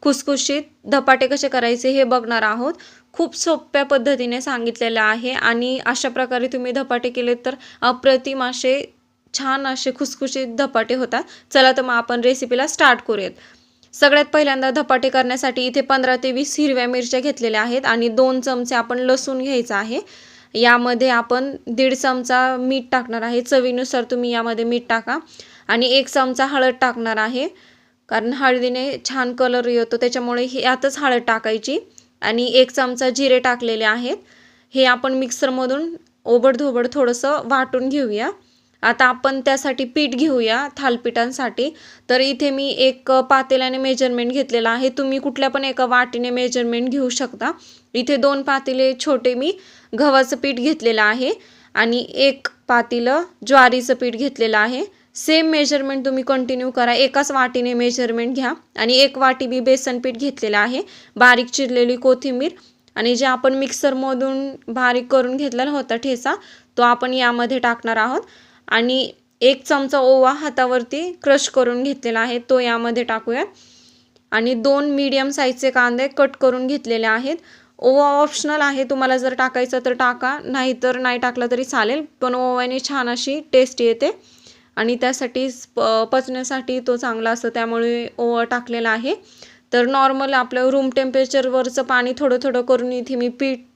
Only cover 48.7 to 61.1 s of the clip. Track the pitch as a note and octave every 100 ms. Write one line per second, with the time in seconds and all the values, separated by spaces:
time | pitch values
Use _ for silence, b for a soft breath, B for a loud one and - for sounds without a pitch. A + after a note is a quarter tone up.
48.7 | C4 C4 B3+ D#4 C4 B3 B3 C#4+ F#4 B
49.7 | B B A3 D4 C4 B3+ C#4 C#4 B3 B3
50.7 | D#4 A3+ A3 G#3+ A3+ C4 A4 b b b
51.7 | - A3+ A#3+ - - C#4 C4+ - _ _
52.7 | A#3+ A#3 A#3+ A#3+ C#4+ F4+ _ G#3 C4+ B3+
53.7 | B3+ B3 B3+ B3 A#3 C#4 C4+ A3+ A3 G#3+
54.7 | B3+ G4+ b b - - D#4+ D#4+ D#4 D4
55.7 | C#4+ C4+ C4+ C4 C4 B3+ C4+ B3+ B3+ B3+
56.7 | B3+ A#3+ A#3+ C4+ C#4 C#4+ C4+ B3+ B3 A#3+
57.7 | A#3+ A#3+ B3 A#3+ A#3 A#3 C4 C4 E4 _
58.7 | - A3+ B3+ C#4 C4+ C4 C4 C4 B3+ A#3+
59.7 | C4 C4+ B3 B3+ A#3 C#4 C#4 A3 G#3 G#3
60.7 | B3+ G4+ B B